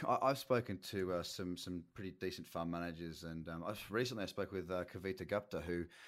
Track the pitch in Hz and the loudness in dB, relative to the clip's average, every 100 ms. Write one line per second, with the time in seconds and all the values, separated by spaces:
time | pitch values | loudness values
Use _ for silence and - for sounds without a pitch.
0 | - 120 131 139 - 123 113 95 - 101 | 4 6 6 4 4 4 4 -2 -2 0
1 | 92 87 85 - 92 87 - 90 82 - | 2 2 0 -2 -2 -2 -4 -4 -6 -8
2 | 95 90 92 87 80 85 85 85 87 82 | -8 -4 -4 -4 -4 -2 0 0 -2 -4
3 | 85 78 85 82 80 82 85 104 - 104 | -6 -6 -6 -6 -6 -4 -4 -4 0 2
4 | 127 110 92 - 95 98 90 90 90 95 | 2 0 -2 -2 -2 -2 0 0 -2 -2
5 | 95 92 85 101 - 85 82 87 85 - | -2 -2 0 0 0 -2 0 0 0 -6